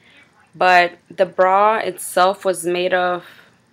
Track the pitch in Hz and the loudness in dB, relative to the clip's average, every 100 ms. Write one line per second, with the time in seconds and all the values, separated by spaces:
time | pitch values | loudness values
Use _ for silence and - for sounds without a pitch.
0 | _ _ _ _ _ - 185 180 175 - | _ _ _ _ _ -2 2 4 2 -2
1 | - 170 185 165 185 196 208 220 - 180 | -12 -4 -2 0 2 2 2 0 -4 -10
2 | - - 185 196 190 175 165 175 180 185 | -6 0 0 0 -4 -4 -4 -4 -2 -2
3 | 180 180 - - _ _ _ | -2 -4 -10 -20 _ _ _